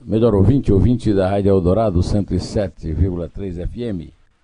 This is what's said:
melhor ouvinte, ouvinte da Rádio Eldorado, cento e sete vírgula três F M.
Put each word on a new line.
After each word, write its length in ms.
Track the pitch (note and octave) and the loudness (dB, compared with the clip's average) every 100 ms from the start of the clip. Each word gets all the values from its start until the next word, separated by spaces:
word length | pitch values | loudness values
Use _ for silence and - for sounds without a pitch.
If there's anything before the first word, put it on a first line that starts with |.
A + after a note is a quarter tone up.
melhor 320 | - G#2+ A#2 G2+ | -4 2 4 4
ouvinte, 380 | G2 C#3 - | 4 2 2
ouvinte 400 | G2+ A2 A#2+ A2 | 4 4 2 0
da 160 | G2 F#2 | 0 0
Rádio 200 | G2+ G2 | 0 2
Eldorado, 540 | G2 F2 G2 A2 F2 | 2 2 2 0 0
cento 300 | F2 G#2 F#2 | 0 -2 -2
e 60 | F2+ | -4
sete 520 | - A#2 F#2+ - D#2+ | -4 -4 -4 -6 -8
vírgula 380 | D#2 F#2 F2 E2 | -2 -2 -2 -8
três 280 | - G2 E2+ | -10 -10 -8
F 240 | F2+ A2+ | -10 -8
M. 320 | A#2+ F#2 C#2+ - _ _ | -8 -8 -10 -18 _ _